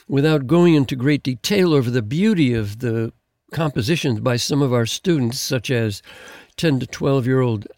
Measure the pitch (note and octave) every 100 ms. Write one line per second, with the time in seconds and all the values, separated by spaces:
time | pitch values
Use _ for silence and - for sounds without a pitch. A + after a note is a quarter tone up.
0 | - C#3 D#3 D#3 B2 E3+ F3 D3+ C3+ C3
1 | C3+ D3 C3+ B2+ - G3+ F3+ C#3+ A#2+ B2
2 | G#2 D3 G#3+ F#3 B2+ A2+ G#2 G#2+ B2 A2+
3 | A2+ - _ _ _ D3+ D#3 D3+ A2 E3
4 | C#3+ A2 A#2+ A#2+ - C#3+ C#3 A#2+ A2+ -
5 | F#3+ D#3+ A#2+ C3 - C3 - A#2+ A2 G2+
6 | - - - - - - E3 C3 B2 -
7 | D3+ C#3 B2 C3 B2+ G#2+ -